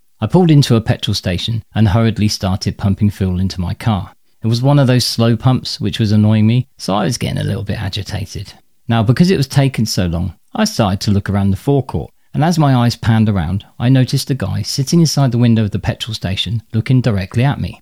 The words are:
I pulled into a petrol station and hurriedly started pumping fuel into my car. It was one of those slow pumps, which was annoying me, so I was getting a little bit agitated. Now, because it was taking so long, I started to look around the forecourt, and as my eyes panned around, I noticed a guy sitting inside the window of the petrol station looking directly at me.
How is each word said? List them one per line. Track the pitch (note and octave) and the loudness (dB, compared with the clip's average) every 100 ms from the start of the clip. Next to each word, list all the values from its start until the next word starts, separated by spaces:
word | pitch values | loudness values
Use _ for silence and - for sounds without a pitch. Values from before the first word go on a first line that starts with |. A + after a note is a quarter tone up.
| _ _ | _ _
I | A2 | 0
pulled | F3+ F3 | 2 6
into | D3 - A#2 | 4 4 2
a | |
petrol | - - - | 2 -2 -4
station | G2+ G2 F2+ G2+ A2+ - G#2+ | -4 -4 -4 -4 -6 -6 0
and | A2 | 2
hurriedly | A2+ A2+ G#2 G#2 | 2 2 0 -4
started | - F#2+ F#2+ G#2 - | -2 -4 -4 -4 -4
pumping | G2+ F#2+ G#2 | -2 0 -2
fuel | - F#2+ F2+ | 0 -2 -2
into | F#2+ - | -2 -4
my | F2 - | -6 -4
car. | A#2+ F#2+ F2+ - _ _ | -2 -2 -4 -16 _ _
It | A2 | -4
was | A#2 | 0
one | C3+ C#3+ | 2 4
of | B2+ | 4
those | B2+ - | 2 0
slow | - A#2 A#2 | 0 0 2
pumps, | C3 B2 - - | 2 0 -2 -6
which | G#2+ - | -6 -2
was | G#2+ | 2
annoying | G#2+ G#2+ A2 G#2+ | 4 4 4 4
me, | B2 - - | 2 -2 -8
so | - - | -4 -2
I | - | -2
was | A#2+ | -4
getting | C3 G2 | -4 -4
a | G2+ | -4
little | G2 | -4
bit | G2+ G2+ | -6 -6
agitated. | F#2+ - F#2+ F#2+ F#2+ - G2+ - _ _ - | -6 -8 -8 -8 -10 -12 -14 -18 _ _ -2
Now, | A#2 | 0
because | G#2+ A#2+ F3+ | 2 2 2
it | F#3 | 2
was | C3+ | 0
taking | - C3+ - G#2+ | 0 0 0 -2
so | - F2+ | -2 -2
long, | E2 F#2 - _ | -2 -4 -8 _
I | - A3 | -4 -2
started | - G2+ G2 | 0 0 0
to | - | 0
look | G2+ - | 0 0
around | G2 G2 | 0 0
the | F#2+ | 0
forecourt, | - C#3 - E2 A#1 _ _ C3+ | 0 0 -2 -6 -8 _ _ -2
and | |
as | D#3+ D#3+ | 0 2
my | C#3+ | 2
eyes | B2+ A#2+ - | 4 2 0
panned | - A2+ A2 | 2 2 2
around, | G2 D#2+ F#2+ - - | 0 -2 -4 -8 -4
I | A#2+ | 2
noticed | C3 B2+ C3+ - | 2 2 -2 -2
a | |
guy | C3 F#2+ G2+ | -4 -4 -4
sitting | - - C3 E3+ | -4 -4 0 2
inside | D#3+ - C3+ | 2 2 0
the | A#2 | 2
window | A#2+ A2+ | 4 4
of | G#2 | 0
the | G2 | -2
petrol | - A2+ - G#2+ | -4 -6 -8 -8
station | F#2+ G2+ - A2 - | -6 -4 -4 -6 -4
looking | A2 - C3 | -4 0 2
directly | A#2+ G2 F#2 A2+ | 2 -2 -2 0
at | C#3 A2+ | 0 0
me. | F2+ - | -6 -10